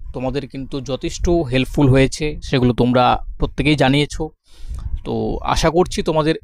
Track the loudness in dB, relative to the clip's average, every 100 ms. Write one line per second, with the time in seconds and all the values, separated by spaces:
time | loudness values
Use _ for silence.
0 | -10 -6 -4 -4 -8 -10 -8 -8 -6 -6
1 | -6 -4 0 0 2 0 0 2 4 6
2 | 4 0 -6 -6 -2 2 2 2 2 4
3 | 4 2 -2 -4 -4 0 2 4 4 2
4 | 0 -4 -8 _ _ -12 -10 -8 -6 -6
5 | -4 -4 -2 -4 -2 2 2 4 2 0
6 | 0 0 0 0